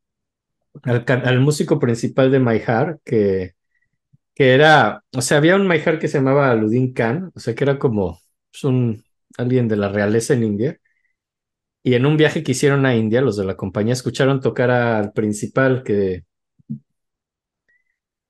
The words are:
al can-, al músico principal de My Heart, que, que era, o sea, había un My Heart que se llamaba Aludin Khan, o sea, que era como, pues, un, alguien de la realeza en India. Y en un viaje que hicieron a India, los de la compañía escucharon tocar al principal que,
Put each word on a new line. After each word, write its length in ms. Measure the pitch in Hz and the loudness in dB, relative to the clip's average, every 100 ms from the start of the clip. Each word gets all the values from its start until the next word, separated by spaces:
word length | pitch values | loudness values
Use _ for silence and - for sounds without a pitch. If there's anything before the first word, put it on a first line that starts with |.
| _ _ _ _ _ _ _ - | _ _ _ _ _ _ _ -10
al 220 | 123 120 123 | -2 -2 0
can-, 200 | 127 127 | 0 2
al 120 | 127 | 2
músico 400 | 143 147 165 151 | 2 0 0 0
principal 520 | 123 117 131 - 131 | 0 -2 -2 0 2
de 80 | 135 | 4
My 200 | 123 110 | 2 0
Heart, 420 | - 117 170 151 | 0 -2 -2 -6
que, 520 | - 117 101 95 90 _ _ _ _ _ _ _ _ - | -4 0 2 0 -6 _ _ _ _ _ _ _ _ 0
que 180 | 131 131 | 4 6
era, 480 | 156 151 107 - _ 127 | 6 6 4 -2 _ -6
o 60 | |
sea, 160 | 123 151 | 0 2
había 200 | 156 196 | 4 2
un 100 | 196 | 2
My 120 | 165 | 0
Heart 200 | 175 160 | 0 -2
que 60 | 147 | -2
se 120 | 151 | 0
llamaba 320 | 135 143 135 | 2 2 2
Aludin 420 | 113 107 123 131 | 2 0 0 -2
Khan, 380 | 127 117 147 180 - | -2 -2 -2 -8 -10
o 40 | |
sea, 140 | - 113 | -8 -4
que 80 | |
era 160 | 143 139 | -2 -2
como, 400 | 139 104 90 85 _ _ _ | -2 -2 -4 -8 _ _ _
pues, 140 | - 143 | -8 -2
un, 380 | 127 120 107 _ _ _ - | 0 -2 -6 _ _ _ -8
alguien 300 | 123 127 113 | -2 0 0
de 100 | 107 | 0
la 120 | 101 | -2
realeza 440 | 104 104 113 113 | 0 0 0 0
en 100 | 127 | 0
India. 360 | 110 104 135 - _ _ _ _ _ _ _ _ _ _ | 0 -2 -4 -6 _ _ _ _ _ _ _ _ _ _
Y 100 | 131 | 0
en 120 | 123 139 | 2 2
un 120 | 156 | 2
viaje 260 | 175 170 | 2 0
que 80 | 139 | -4
hicieron 340 | 127 143 139 135 | 0 2 2 2
a 100 | 117 | 0
India, 240 | 110 117 | 0 0
los 160 | 135 101 | 0 -2
de 80 | 95 | -4
la 100 | 92 | -6
compañía 380 | 98 104 107 | -6 -4 -2
escucharon 480 | 123 120 - 135 135 | -2 -4 -2 0 0
tocar 300 | 123 135 123 | -2 -2 0
al 420 | 123 117 110 104 | 0 0 -2 -2
principal 680 | - 107 101 110 - 131 127 | -4 -4 -4 -4 0 0 0
que, 420 | 127 101 95 90 - _ _ _ - 76 _ _ _ _ _ _ _ _ _ _ _ _ _ _ | -2 -2 -2 -4 -12 _ _ _ -16 -16 _ _ _ _ _ _ _ _ _ _ _ _ _ _